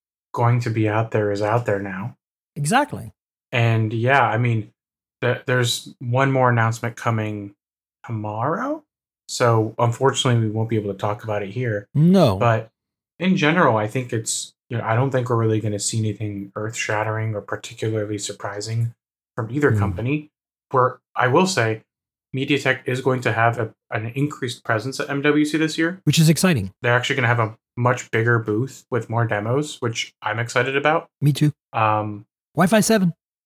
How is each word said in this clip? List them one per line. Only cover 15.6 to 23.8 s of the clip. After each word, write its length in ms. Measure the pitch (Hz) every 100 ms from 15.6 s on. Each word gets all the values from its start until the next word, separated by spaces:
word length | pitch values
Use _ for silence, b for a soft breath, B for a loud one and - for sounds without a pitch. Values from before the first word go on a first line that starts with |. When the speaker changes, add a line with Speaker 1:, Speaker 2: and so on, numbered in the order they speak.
| 107 104
Speaker 1:
see 180 | - 113
anything 540 | 107 98 104 101 98 107
earth-shattering 800 | 110 113 - 107 107 110 110
or 80 | 104
particularly 760 | - 107 - - 113 110 104 104
surprising 720 | - 101 107 101 107 113 117 - _ _ _ -
from 140 | 110
either 200 | 139 143
Speaker 2:
Hmm. 80 | 107
Speaker 1:
company. 500 | 95 87 120 151 151 _ _ _ _
Where 280 | 180 - - _ -
I 120 | 123
will 200 | 147 185
say, 360 | 131 110 98 - _ _ _ _ 135
MediaTek 460 | 135 139 135 131 -
is 140 | 127
going 200 | 131 127
to 100 | 117
have 260 | 110 117 120
a, 160 | 107 -